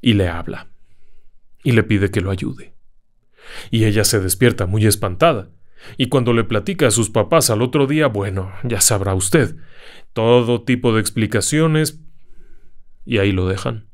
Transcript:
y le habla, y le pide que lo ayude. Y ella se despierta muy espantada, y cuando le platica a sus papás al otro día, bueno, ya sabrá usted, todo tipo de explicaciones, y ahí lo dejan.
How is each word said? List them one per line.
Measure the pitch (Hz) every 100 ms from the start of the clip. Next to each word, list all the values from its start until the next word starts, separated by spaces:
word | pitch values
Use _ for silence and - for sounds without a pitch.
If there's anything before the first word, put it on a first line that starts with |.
y | 131
le | 104 90
habla, | 82 82 - - - - - - - - - - -
y | -
le | 113
pide | - 104 98
que | 101
lo | 95
ayude. | 95 101 131 - - - - _ _ _ _ - - -
Y | 113 107
ella | 104
se | 101 110
despierta | 92 - 123 120 90
muy | 104 107
espantada, | 98 101 92 170 127 92 - - - - -
y | 131
cuando | 139 123
le | 117
platica | 113 110 98 190 131
a |
sus | 107 107
papás | 113 101 165 123
al | 107
otro | 123 147 135
día, | 151 147
bueno, | 104 101 95 92 -
ya | 127 110
sabrá | - 107 98
usted, | 95 92 165 117 - - - - - -
todo | - 113 123 117 120
tipo | 117 123 123
de | 110
explicaciones, | 104 - 107 110 - 147 160 156 156 - - - - - - - - - - - -
y | 110
ahí | 98
lo | 95 92
dejan. | 95 - 113 -